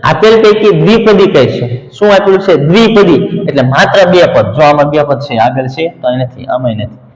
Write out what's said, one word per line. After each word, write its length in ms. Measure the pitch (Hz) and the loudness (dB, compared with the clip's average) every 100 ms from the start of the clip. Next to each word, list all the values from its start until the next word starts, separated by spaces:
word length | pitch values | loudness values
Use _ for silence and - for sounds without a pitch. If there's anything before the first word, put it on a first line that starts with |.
આપેલ 320 | 170 160 208 226 | -2 0 2 4
પૈકી 300 | 220 208 208 170 | 4 2 2 2
દ્વિપદી 480 | 160 226 214 196 190 151 | 2 2 2 2 2 2
કઈ 120 | 120 | 0
છે? 200 | - 123 - - | -2 -6 -8 -14
શું 180 | - 208 | -4 0
આપેલું 280 | 196 196 190 | 2 2 0
છે? 140 | 190 156 | 2 0
દ્વિપદી 640 | 143 185 226 220 180 131 - - - | 2 2 2 2 2 2 -2 -6 -6
એટલે 160 | 139 | -2
માત્ર 360 | 127 139 190 196 180 | -2 0 0 2 2
બે 80 | 180 156 | 2 2
પદ. 140 | 131 107 127 | 0 -2 0
જો 60 | |
આમાં 280 | 147 147 147 | 0 2 0
બે 140 | 151 | -2
પદ 160 | 147 135 - | -2 -4 -6
છે, 100 | 117 | -2
આગળ 300 | 117 131 131 | -2 -2 -8
છે 180 | 131 160 - | -6 -8 -6
તો 60 | 127 | -6
અહીં 120 | 127 | -4
નથી, 260 | 127 - 127 | -6 -10 -10
આમાંય 400 | 127 127 110 104 | -6 -6 -6 -10
નથી. 140 | - - | -14 -20